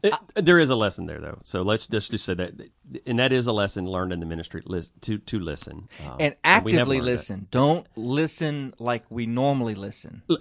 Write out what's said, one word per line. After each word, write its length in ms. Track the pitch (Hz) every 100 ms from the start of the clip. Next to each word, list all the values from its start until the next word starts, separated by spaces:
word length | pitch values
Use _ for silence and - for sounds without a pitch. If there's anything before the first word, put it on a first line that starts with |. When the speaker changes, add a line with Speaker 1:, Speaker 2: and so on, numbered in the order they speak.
Speaker 1:
It, 120 | 202 151 - -
Speaker 2:
I 60 |
Speaker 1:
there 160 | 170 175
is 140 | 147
a 40 | 123
lesson 300 | 104 - 80
there, 140 | 76
though. 180 | 73 76
So 180 | - 98
let's 240 | 92 110 -
just, 240 | 110 -
just 160 | 107 -
say 80 |
that, 200 | 90 90 - - _ - 131 -
and 140 | 120
that 120 | 131
is 140 | 127 120
a 60 |
lesson 340 | 107 101 98 92
learned 260 | 92 90
in 80 | 87
the 60 | 82
ministry, 380 | 82 82 82 -
lis-, 240 | 90 82 _
to, 180 | - 107
to 200 | - 110
listen. 480 | 85 71 - 73 - -
Um, 120 | 71 64
Speaker 2:
And 160 | 147 -
Speaker 1:
and 220 | - 202 220
we 60 |
have 80 | -
Speaker 2:
actively 140 | 123 135
Speaker 1:
learned 100 | 123
that. 40 |
Speaker 2:
listen. 360 | 123 - 95 101
Don't 340 | 123 143 170 - -
listen 760 | 117 139 156 - 156 147 135 -
like 240 | 117 117 -
we 160 | 120 113
normally 480 | 120 139 139 117 101
listen. 480 | 98 - - - -
Speaker 1:
L-, 120 | 165